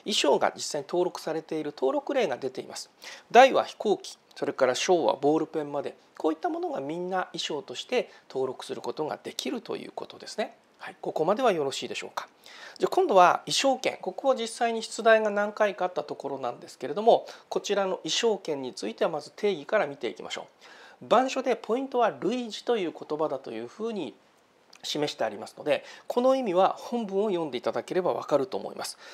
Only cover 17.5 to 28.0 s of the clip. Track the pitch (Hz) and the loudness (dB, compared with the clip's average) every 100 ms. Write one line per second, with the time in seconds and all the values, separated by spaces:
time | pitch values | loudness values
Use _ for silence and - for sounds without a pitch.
17.5 | 185 - 202 190 - 160 - 233 190 - | -4 0 0 0 -2 -4 0 0 0 -2
18.5 | 143 127 - 104 - 202 120 - - 208 | -6 -6 -8 -8 -2 -2 -2 -10 -4 -2
19.5 | 170 143 214 147 139 113 - - - - | -2 -2 0 0 -4 -8 -8 -12 -12 -14
20.5 | _ - - - - 123 214 262 262 262 | _ -20 -20 -20 -12 2 4 4 0 -2
21.5 | 226 - 247 269 247 220 135 175 254 233 | -2 -2 -4 -2 2 2 0 -2 -2 -4
22.5 | 196 - 233 165 - - 151 156 135 - | -6 -2 -2 -2 -6 -6 -2 -2 -4 -8
23.5 | 113 117 - 226 208 127 - _ _ _ | -10 -10 -8 -6 -6 -8 -10 _ _ _
24.5 | _ _ - - 151 147 - 110 104 107 | _ _ -12 -6 -2 -2 -2 -4 -6 -12
25.5 | - 147 135 - - - 240 254 269 233 | -6 0 0 -2 -14 -6 0 2 2 2
26.5 | 175 190 - - 240 202 196 220 175 156 | 2 2 0 -6 -6 -2 -2 0 0 -2
27.5 | 120 117 117 - 165 | -4 -2 -4 -2 0